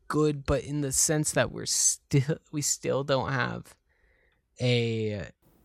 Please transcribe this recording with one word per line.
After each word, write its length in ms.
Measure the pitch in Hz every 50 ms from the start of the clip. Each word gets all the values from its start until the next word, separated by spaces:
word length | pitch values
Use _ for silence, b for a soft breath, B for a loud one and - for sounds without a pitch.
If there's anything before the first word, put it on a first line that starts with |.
| _
good, 400 | - - 151 151 151 147 139 135
but 160 | - 143 135
in 200 | - - 147 147
the 100 | 143 135
sense 400 | 131 - - - 156 151 151 -
that 180 | - 147 120 101
we're 160 | - 113 110
still, 720 | - - - - - - - _ _ - 139 127 147 160 - - _
we 100 | - 151
still 400 | 139 - - - - 123 123 131
don't 300 | 143 151 139 131 117 -
have 420 | 135 123 120 123 117 113 - - - _ _ _ _ _ _ _ _ _ _ _ _ _ _ _ _ -
a 680 | 127 123 123 120 117 117 113 113 110 107 104 101 - - - _ _ _ _ _